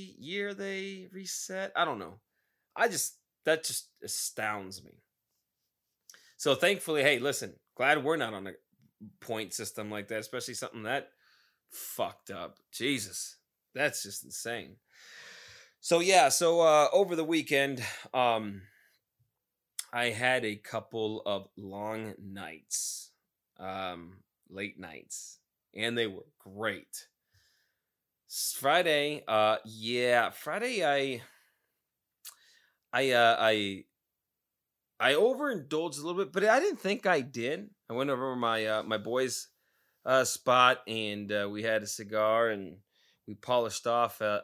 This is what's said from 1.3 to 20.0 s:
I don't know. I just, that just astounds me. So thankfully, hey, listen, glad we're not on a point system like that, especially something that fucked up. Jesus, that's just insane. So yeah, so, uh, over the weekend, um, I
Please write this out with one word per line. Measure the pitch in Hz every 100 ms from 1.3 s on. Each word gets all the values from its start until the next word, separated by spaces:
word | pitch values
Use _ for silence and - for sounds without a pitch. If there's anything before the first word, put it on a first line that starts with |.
| - - 190 190
I | -
don't | 170 117
know. | 85 104 _ _ _ _ _ -
I | 233
just, | 165 - - _ _
that | - 156
just | - - - _
astounds | - - - - 107 107 95 90
me. | - - _ _ _ _ _ _ _ _ _ _ - - _ -
So | 143
thankfully, | 131 175 196 - 156
hey, | 139 131
listen, | 135 131 101 - _ -
glad | 127 151
we're | 135 160
not | 117
on | 104 95
a | 90 _ _ _ _ 104 -
point | - 110 104
system | - 107 - 104
like | 104 101
that, | 110
especially | 107 123 120
something | 120 - 117
that | 107 139 139 _ _ _ _ _ _
fucked | - - - 101 - -
up. | 95 87 - _
Jesus, | - 123 135 101 90 - - _ _ _
that's | 127 143 -
just | 101 -
insane. | - - 113 117 87 101 _ _ - - - - - - - _
So | - 170
yeah, | 180 185 147
so, | - 170 170
uh, | 160 151 147
over | 180 190
the | 170
weekend, | 156 165 139 139 139 131 110 - -
um, | 131 123 113 107 98 95 _ _ _ _ _ _ _ _ _ _ - -
I | 120